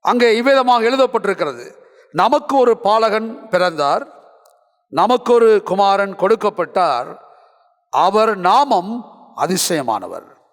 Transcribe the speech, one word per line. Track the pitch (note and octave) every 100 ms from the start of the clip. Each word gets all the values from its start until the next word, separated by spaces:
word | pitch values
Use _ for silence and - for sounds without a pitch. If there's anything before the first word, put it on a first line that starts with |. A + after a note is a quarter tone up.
அங்கே | - A#3+ A#3+ A3
இவ்விதமாக | B3 C4+ B3+ A#3+
எழுதப்பட்டிருக்கிறது, | A3+ C4 B3+ A#3+ G3+ F#3 D#3+ A#2+ B2 - _ _ _
"நமக்கு | D#3 G3 D4 C#4+ C4+
ஒரு | A#3+ A3+
பாலகன் | G3 G#3+ A3 G#3 A3+ - F3
பிறந்தார், | F3+ F3+ D#3+ C#3+ F3 C#4 - _ _ _ _ _ _ _
நமக்கு | - G3 B3 B3
ஒரு | A#3+ A3+ G#3+
குமாரன் | - F#3 G3 G3 G3
கொடுக்கப்பட்டார், | F#3+ F#3+ A3 G#3 G3 E3 - F3 B2 C#3+ E3 - _ _ _ _ _ _
அவர் | C3 E3+ G#3 A3 G3+
நாமம் | F3+ A3 C#4+ G#3+ F3+ A#3+ G#3+ - - -
அதிசயமானவர்." | D3 F#3 - E3 B2 G#2+ F2+ F2 - _ _